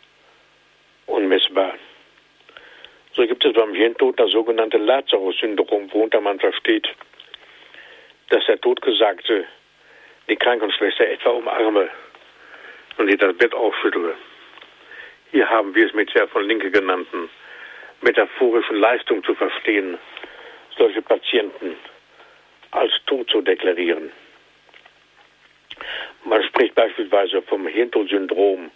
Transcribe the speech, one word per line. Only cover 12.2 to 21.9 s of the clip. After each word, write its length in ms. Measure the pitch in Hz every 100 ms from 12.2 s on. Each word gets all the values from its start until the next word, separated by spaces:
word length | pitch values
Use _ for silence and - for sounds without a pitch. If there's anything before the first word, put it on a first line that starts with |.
| - _ - - - - - -
und 100 | 101
ihr 80 | 101
das 180 | 98 85
Bett 160 | -
aufschüttle. 600 | - 110 - 101 90 85 80 - - - - - - - - - - _
Hier 180 | 156 -
haben 260 | 113 101
wir 120 | 95 107
es 80 |
mit 200 | 104 98
der 140 | 120 101
von 180 | 113 101
Linke 240 | 113 98
genannten 600 | 98 95 90 85 92 82 - - - - - - -
metaphorischen 760 | - - 101 - 127 117 - 110
Leistung 480 | 110 127 - 110
zu 100 | 104
verstehen, 640 | 107 98 - - 104 95 85 - - - - - - - -
solche 240 | 117 110
Patienten 720 | - 110 - 117 101 - 92 78 -